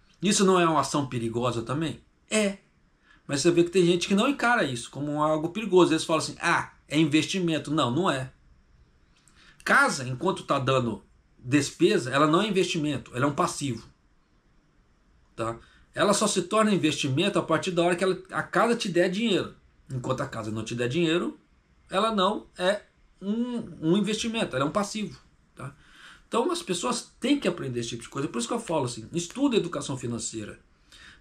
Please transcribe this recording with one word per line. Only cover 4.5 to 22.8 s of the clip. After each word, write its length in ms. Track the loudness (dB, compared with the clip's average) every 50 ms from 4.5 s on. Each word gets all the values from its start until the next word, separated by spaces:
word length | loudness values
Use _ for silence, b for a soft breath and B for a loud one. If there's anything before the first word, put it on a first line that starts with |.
| 2 2 2
isso 280 | 0 -2 -6 -8 -10
como 320 | -10 -8 -6 -4 -2 0 0
algo 260 | 2 2 0 -2 -4
perigoso. 440 | -6 -6 -2 4 6 6 6 6 4
Eles 120 | 2 0
falam 180 | 0 0 0 0
assim, 140 | -4 -6 -4
"Ah, 320 | 0 0 0 0 0 -4 -10 _ _
é 120 | -2 0 2
investimento." 720 | 2 4 4 2 2 2 -2 -2 0 0 0 -2 -2 -2
Não, 200 | 0 0 2 2
não 200 | 2 2 0 0
é. 200 | 0 -2 -4 -8 -12 _ _ _ -20 _ _ _ _ _ _ _ _ _ _ _ b b b b b b b b b b 0
Casa, 420 | 2 4 4 4 4 2 -2 -4
enquanto 380 | -6 -6 -2 -2 -2 -2 -2 -2
tá 140 | -2 -2 0
dando 440 | 2 2 2 2 2 0 -4 -6 -10 _ _ _ _ _ _ _
despesa, 720 | -4 0 2 2 2 0 0 2 2 4 4 2 0 0
ela 160 | 2 2 4
não 160 | 4 4 4 2
é 40 |
investimento, 640 | 2 2 0 0 0 0 -2 -2 -2 -4 -6 -8 -8 -4
ela 100 | -2 0
é 40 | 0
um 60 | 0
passivo. 540 | 0 -2 -2 -2 -4 -6 -6 -6 -8 -10 -16 _ _ _ _ _ _ _ _ _ _ _ _ _ _ _ _ _ _ _ _ _ _ _ _ _ _ _ _ _
Tá? 240 | -8 -6 -6 -6 b b b b b b b _
Ela 180 | 0 2 2 4
só 140 | 2 2
se 160 | 0 0 -2 -2
torna 320 | 0 2 4 4 4 4
investimento 640 | 2 2 2 0 0 -2 0 0 2 2 2 2 0
a 40 | 0
partir 280 | 2 0 0 0 0
da 120 | 0 2 2
hora 140 | 2 2
que 80 | 2 0
ela, 160 | 0 -2 -2 -6 -8
a 120 | -6 -6 -6
casa 340 | -2 0 2 2 2 2
te 120 | 0 -2 -2
der 200 | 0 2 2 2
dinheiro. 460 | 0 -2 0 0 0 0 -2 -4 -10 -16 _ _ _ _ _ -12
Enquanto 300 | -10 -8 -4 -4 -4 -4
a 60 | -4
casa 240 | -6 -8 -8 -8 -6
não 120 | -6 -6 -6
te 120 | -6 -4
der 140 | -4 -4 -2
dinheiro, 500 | 0 0 0 2 2 0 0 -2 -6 -10 _ _ _ _ _ _ _ _ _ _
ela 260 | -2 0 0 0 2
não 340 | 2 2 2 0 -2 -6 -12 _ -2
é 240 | 0 0 0 0